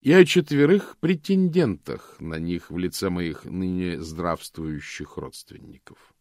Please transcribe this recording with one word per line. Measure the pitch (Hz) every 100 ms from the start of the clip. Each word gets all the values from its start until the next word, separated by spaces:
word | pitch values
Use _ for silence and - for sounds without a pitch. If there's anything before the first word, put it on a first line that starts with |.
и | -
о | 175 180
четверых | 180 160 143 143 196 - -
претендентах | 160 180 - 190 185 160 151 82 - 67 - -
на | 80 80
них | 82 87 -
в | 82
лице | 90 - 98
моих | 87 85 78 -
ныне | 92 92 90 92 85
здравствующих | 80 80 85 80 - - 80 76 - - 76 -
родственников. | 76 - - - - - - - _ _